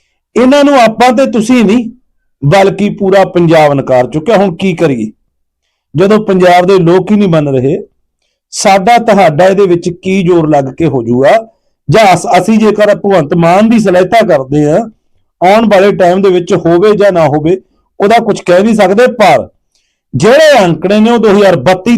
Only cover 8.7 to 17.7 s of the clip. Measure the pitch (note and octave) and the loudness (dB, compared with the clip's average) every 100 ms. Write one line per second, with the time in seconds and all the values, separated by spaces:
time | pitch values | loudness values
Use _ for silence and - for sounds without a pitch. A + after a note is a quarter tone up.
8.7 | G3 F#3 A#3+ A3+ G3+ F3+ C#3+ F#3 F#3+ G3 | 0 2 0 2 0 0 2 0 2 0
9.7 | E3+ F3+ E3+ F#3 F#3+ F3 F3 D#3 D3 C3+ | -2 -4 -8 -6 -2 0 0 0 -2 -2
10.7 | C3 D#3+ B2+ A2+ A#2+ C3+ G#3+ A3 _ _ | -4 -4 -4 -4 0 2 0 -2 _ _
11.7 | _ - F3 G#3+ E3+ G#3 F3+ F3+ A3 G#3+ | _ -2 0 2 0 0 -2 0 0 0
12.7 | G3+ G#3 G3+ G3+ F#3+ C#3+ F3 E3+ F#3 A3+ | 0 0 0 0 -2 -2 -2 0 2 2
13.7 | A#3 G3 F3+ F#3 A3+ G#3 D#3 C3 C#3+ D3 | 0 0 0 0 0 0 -2 -2 -2 0
14.7 | E3 A3+ - _ _ _ _ F3 G#3 A3+ | -2 -4 -12 _ _ _ _ 0 2 2
15.7 | G3 G3+ E3+ F3+ F#3 G3 F3+ E3+ G3+ E3+ | 2 2 0 0 0 0 0 -2 -2 0
16.7 | E3+ G#3 G#3 G3+ F3+ D#3 D3 D3+ F#3 - | 0 0 2 0 2 0 -2 -2 -4 -6